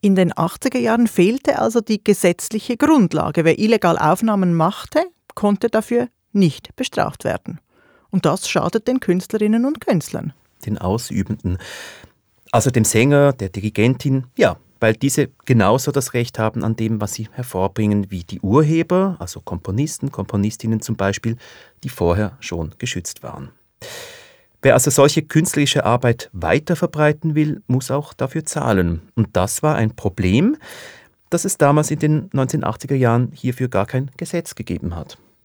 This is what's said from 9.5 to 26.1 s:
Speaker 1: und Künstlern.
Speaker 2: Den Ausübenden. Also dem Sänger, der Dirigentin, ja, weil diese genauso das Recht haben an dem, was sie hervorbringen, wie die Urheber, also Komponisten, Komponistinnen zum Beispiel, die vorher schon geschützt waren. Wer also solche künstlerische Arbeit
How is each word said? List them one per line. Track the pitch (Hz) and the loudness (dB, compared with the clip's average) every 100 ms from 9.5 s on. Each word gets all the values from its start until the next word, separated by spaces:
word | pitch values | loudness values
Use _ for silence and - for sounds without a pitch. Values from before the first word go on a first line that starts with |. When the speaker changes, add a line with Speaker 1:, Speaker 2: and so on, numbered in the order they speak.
| 226 254 | 2 0
Speaker 1:
und | 311 | -4
Künstlern. | - 196 - - - - _ _ - | 0 -2 -2 -10 -10 -12 _ _ -8
Speaker 2:
Den | 104 | -4
Ausübenden. | 92 110 - - 95 - 92 90 - - - - - _ _ _ _ | -2 -2 -2 -4 -4 -4 -4 -4 -8 -16 -18 -20 -20 _ _ _ _
Also | 117 131 | 0 2
dem | 120 | 2
Sänger, | 110 107 131 143 143 | 2 4 4 6 4
der | 127 95 | 2 -6
Dirigentin, | 101 104 - 117 127 143 135 127 - | -6 -6 2 2 2 0 -2 -2 0
ja, | 180 - _ _ | 0 0 _ _
weil | 110 | 0
diese | 110 139 - 139 _ - | 2 0 0 -2 _ 2
genauso | 120 98 123 147 | 4 6 4 0
das | 143 127 | -2 -2
Recht | 123 120 - | -4 -4 -2
haben | 110 117 | -4 -2
an | - 110 | -4 -2
dem, | 110 110 | -2 -2
was | 107 - | -4 -8
sie | 110 | -12
hervorbringen, | - 123 95 95 - 107 104 98 | -10 -8 -2 -2 0 0 0 -2
wie | 92 | -8
die | 87 95 | -10 -8
Urheber, | 98 120 151 165 165 180 196 175 | 2 4 4 2 0 0 0 -4
also | 90 - | -10 -12
Komponisten, | - 90 - 101 151 - 139 | -10 -10 -6 -4 -4 -4 -8
Komponistinnen | - 95 104 101 - 113 113 | -6 -4 -2 -2 -4 -4 -4
zum | - 110 | -4 -2
Beispiel, | 98 98 113 117 - - - _ | -2 -2 -4 -6 -12 -20 -20 _
die | 131 | -14
vorher | - 85 90 107 - | -2 0 0 -2 -6
schon | - 85 78 - | -10 -8 -8 -8
geschützt | 127 92 - - | -8 -8 -10 -14
waren. | - - 69 _ _ _ - - - - - _ _ _ | -16 -16 -16 _ _ _ -18 -16 -18 -20 -20 _ _ _
Wer | 135 | 4
also | 127 139 | 4 4
solche | - 139 160 | 4 4 4
künstlerische | 151 156 175 - 139 147 - | 2 0 2 0 0 0 0
Arbeit | 120 123 | 2 2